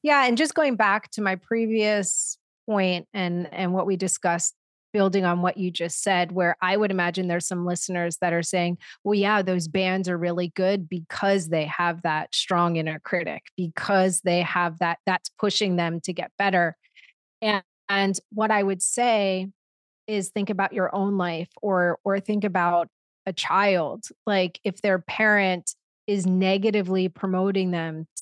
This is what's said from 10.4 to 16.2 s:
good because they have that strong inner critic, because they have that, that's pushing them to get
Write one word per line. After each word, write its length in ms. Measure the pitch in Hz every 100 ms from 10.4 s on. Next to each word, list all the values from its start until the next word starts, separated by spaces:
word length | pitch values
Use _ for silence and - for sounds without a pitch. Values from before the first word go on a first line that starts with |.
| 175 -
good 340 | 185 202 160
because 600 | 180 165 - 196 196 160
they 160 | 160 151
have 360 | - 175 165
that 320 | 165 156 -
strong 440 | - - 175 175 165
inner 220 | 160 156
critic, 440 | - 180 165 147 - -
because 680 | 175 - - 196 185 180
they 200 | 180 175
have 380 | 170 180 175 165
that, 180 | 170 170 -
that's 240 | 185 - _
pushing 380 | 208 - 202 175
them 240 | 170 170 -
to 60 |
get 180 | 175